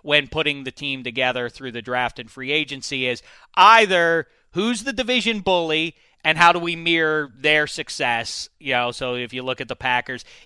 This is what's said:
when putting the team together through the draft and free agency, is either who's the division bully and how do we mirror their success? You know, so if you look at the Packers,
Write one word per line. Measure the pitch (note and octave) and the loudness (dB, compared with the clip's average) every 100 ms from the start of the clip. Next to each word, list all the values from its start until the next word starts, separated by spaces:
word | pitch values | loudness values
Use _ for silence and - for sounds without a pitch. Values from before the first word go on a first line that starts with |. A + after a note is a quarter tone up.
when | D3 D3 C3+ | 0 0 2
putting | D3+ D3+ C#3+ | -2 -2 -4
the | C3 | -8
team | - C#3+ C3+ | -10 -8 -8
together | B2 A#2+ B2+ B2 A#2+ | -6 -2 -2 -2 -6
through | - C3 | -8 -12
the | A#2 | -10
draft | A2 B2 B2 - | -6 -2 -2 -6
and | A2+ | -16
free | - B2+ | -12 -4
agency, | D3+ D3 C#3 - C3+ B2+ | -4 -4 -8 -8 -6 -4
is | A#2+ - - - | -6 -10 -20 -4
either | - G3 A3+ G#3+ F3+ E3+ E3 D#3 _ _ | 6 8 8 6 4 2 0 -2 _ _
who's | F3 A3 A#3 | -4 -2 -2
the | C4 | -4
division | A#3+ A#3 B3 G#3+ G#3+ | -4 -2 0 0 -2
bully | F#3+ F3+ E3 D#3 E3 - _ _ | 0 0 0 -2 -2 -8 _ _
and | D#3 D#3 | -2 6
how | F3 | 6
do | F3 | 6
we | E3+ E3 | 0 -4
mirror | E3+ E3 D#3 D#3 C#3+ G#2 | 0 2 2 -2 -4 -4
their | D3 D3+ D3 | 2 2 0
success? | - D3 - B2+ A#2 A#2 - - _ | -4 -8 -4 -2 -2 -4 -10 -12 _
You | C#3+ | -4
know, | B2 B2 | -2 -2
so | A#2+ B2+ B2 | -4 -6 -6
if | A#2+ | -8
you | B2+ | -8
look | B2+ B2+ | -6 -6
at | C3 | -8
the | |
Packers, | B2 B2+ B2 - B2 - - | -6 -2 -2 -2 -10 -14 -20